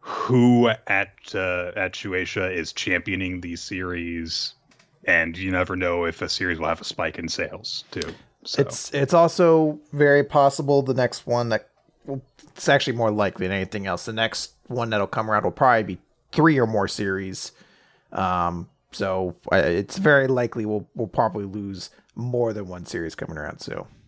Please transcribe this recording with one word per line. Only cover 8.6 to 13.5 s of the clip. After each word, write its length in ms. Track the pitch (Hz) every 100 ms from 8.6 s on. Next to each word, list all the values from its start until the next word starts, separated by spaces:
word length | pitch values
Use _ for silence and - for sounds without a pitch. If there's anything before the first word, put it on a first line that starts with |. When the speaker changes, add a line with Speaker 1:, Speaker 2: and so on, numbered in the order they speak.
Speaker 2:
It's, 280 | 139 - -
it's 180 | 143 139
also 680 | 170 165 - 175 165 156 151 _
very 320 | 147 147 143
possible 560 | 143 151 139 139 143 143
the 140 | 131
next 320 | 127 123 - -
one 240 | 120 120
that, 180 | 110 - _ _ _ -
well, 160 | 135 _ _ -
it's 140 | - -
actually 260 | 139 - 120
more 140 | 113
likely 380 | 107 101 -
than 80 | 92